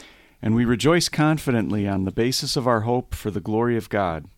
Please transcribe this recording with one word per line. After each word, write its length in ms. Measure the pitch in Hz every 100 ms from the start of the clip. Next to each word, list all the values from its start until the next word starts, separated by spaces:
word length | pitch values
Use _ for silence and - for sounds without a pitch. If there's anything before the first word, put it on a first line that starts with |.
| - - - -
And 140 | 107
we 100 | 113
rejoice 460 | 120 120 135 175 -
confidently 760 | - 151 156 - 120 104 104 101
on 180 | 98
the 80 | 95
basis 440 | 92 120 131 139 -
of 100 | 123
our 140 | 117
hope 340 | 107 120 127
for 160 | - 107
the 100 | 98
glory 360 | 92 107 120 117
of 140 | 104
God. 340 | 107 92 80 76